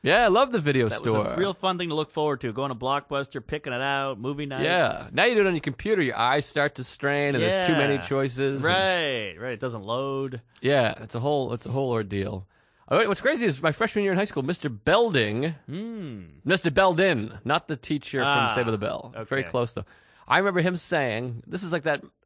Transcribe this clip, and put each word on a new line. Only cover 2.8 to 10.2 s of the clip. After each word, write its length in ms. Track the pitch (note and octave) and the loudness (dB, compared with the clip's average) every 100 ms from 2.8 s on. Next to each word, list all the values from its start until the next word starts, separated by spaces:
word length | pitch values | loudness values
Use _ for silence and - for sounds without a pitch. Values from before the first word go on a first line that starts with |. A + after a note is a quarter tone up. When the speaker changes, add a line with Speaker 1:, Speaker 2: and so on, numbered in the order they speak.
| B2+ C#3 C#3 C#3 C#3 C#3 | -2 -2 -2 -6 -6 -10
Speaker 2:
picking 280 | - D3+ C#3+ | -8 -8 -6
it 80 | B2 | -4
out, 400 | C#3 C#3 C3+ A#2 | -2 -2 -2 -4
movie 240 | B2 C#3+ | -6 -6
night. 180 | D3 C3+ | -6 -2
Speaker 1:
Yeah. 460 | D3+ F3+ C#3 - - | 0 2 2 -2 -6
Now 120 | - | 2
you 100 | A3 | 4
do 60 | A3+ | 4
it 60 | G3 | 2
on 80 | |
your 80 | E3+ | 2
computer, 400 | D3 C3 G3+ G#3 | -4 -6 -2 2
your 120 | C#3 A2 | 2 2
eyes 280 | A#2+ C#3+ C#3 | 2 2 0
start 280 | D3 C#3+ - | 0 0 -2
to 80 | |
strain, 500 | B2+ - C#3 C#3+ C#3+ | -12 -4 -2 0 2
and 80 | C#3 | 2
there's 240 | - - - | 2 2 2
too 60 | |
many 220 | D#3+ C#3+ | 4 2
Speaker 2:
Yeah. 80 | C#3 | 0
Speaker 1:
choices, 540 | - C#3 C3+ B2 C#3 C#3 | 0 0 0 0 -2 0
and 60 | |
Speaker 2:
Right, 680 | D3+ F#3 F#3+ F3+ D3+ B2 G#2 E2 | 0 2 2 2 0 -2 -4 -6
right. 120 | B2 | -8
It 60 | A2+ | -6
doesn't 220 | B2+ A#2 G2+ | -6 -6 -4
load. 560 | A#2+ C#3 C3+ | -4 -2 -4